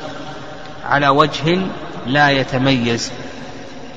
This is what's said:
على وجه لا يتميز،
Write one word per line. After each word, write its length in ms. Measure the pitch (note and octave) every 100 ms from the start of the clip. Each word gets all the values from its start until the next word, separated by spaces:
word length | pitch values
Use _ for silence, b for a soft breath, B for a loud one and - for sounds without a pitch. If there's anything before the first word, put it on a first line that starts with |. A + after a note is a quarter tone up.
| - - - - - - - -
على 240 | - C#3 C#3+
وجه 500 | C#3 D3+ - D3+ F3+ F#3+ - - - A#2
لا 240 | C#3+ D3
يتميز، 840 | C3+ B2+ B2+ C3+ C3 A#2+ A#2 - - - - - - - - -